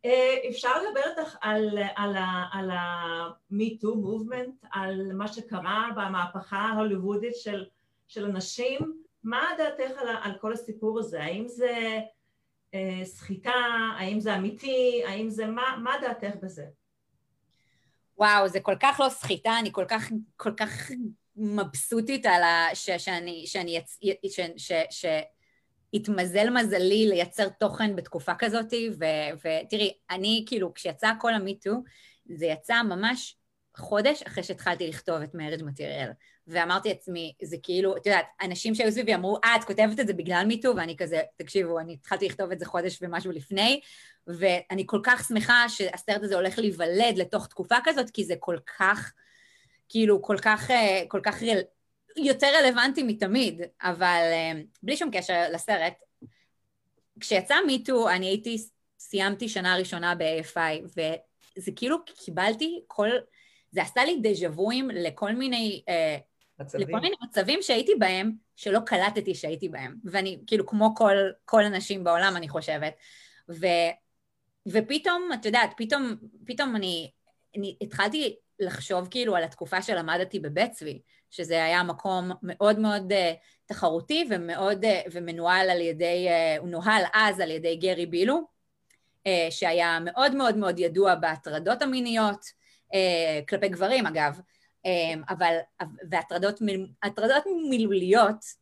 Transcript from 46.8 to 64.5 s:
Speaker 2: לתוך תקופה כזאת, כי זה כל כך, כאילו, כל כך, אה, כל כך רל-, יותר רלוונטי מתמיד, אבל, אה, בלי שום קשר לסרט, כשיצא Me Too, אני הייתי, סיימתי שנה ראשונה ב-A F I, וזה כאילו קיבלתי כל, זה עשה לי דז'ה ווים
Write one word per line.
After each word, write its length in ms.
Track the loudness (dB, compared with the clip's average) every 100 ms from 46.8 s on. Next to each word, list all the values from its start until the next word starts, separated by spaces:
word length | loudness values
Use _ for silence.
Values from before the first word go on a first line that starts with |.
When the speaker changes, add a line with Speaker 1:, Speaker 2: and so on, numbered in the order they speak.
| 0 4 2 2
Speaker 2:
לתוך 280 | -2 -4 -6
תקופה 300 | -10 0 2
כזאת, 260 | 2 0 -2
כי 140 | -4
זה 100 | -4 -2
כל 180 | -4 -6 -6 0
כך, 340 | 2 2 -2 _ _ _ _ _ _ _ _
כאילו, 340 | 2 6 4
כל 140 | 4 0
כך, 280 | 2 2 4
אה, 320 | 4 4 2 0
כל 120 | -2
כך 200 | -2 -2
רל-, 200 | 0 0 0 _ _ _ _ -2
יותר 300 | 0 4 6
רלוונטי 560 | 6 6 4 2 2
מתמיד, 580 | -2 0 0 2 2 -2 -12 _
אבל, 480 | -4 2 4 4 4
אה, 200 | 2 0 -4 -10 _
בלי 140 | -6 -2
שום 140 | -2
קשר 320 | -4 0 0 0
לסרט, 420 | -2 -2 0 0 -4 _ _ -20 _ _ _ _ _ _ _ _ -14
כשיצא 360 | 0 0 4 2 4
Me 200 | 0 2
Too, 220 | 2 4
אני 160 | 2 0
הייתי, 300 | -2 -2 -6 -8 _ _ _
סיימתי 500 | -6 -2 0 -2 -4
שנה 280 | -2 0 0
ראשונה 380 | 0 -2 -2
ב-A 300 | 0 0 0 -4
F 100 | -2
I, 440 | 0 -2 -6 -4 -4 -4 _ _ _ -10
וזה 140 | -8 -4
כאילו 200 | -2 -2
קיבלתי 760 | -4 -18 -8 0 0 0 -4 -6 -10
כל, 220 | -2 0 0 -4 _ _ _ _
זה 120 | -4
עשה 220 | -2 2
לי 160 | 2 2
דז'ה 260 | 2 2
ווים 420 | -2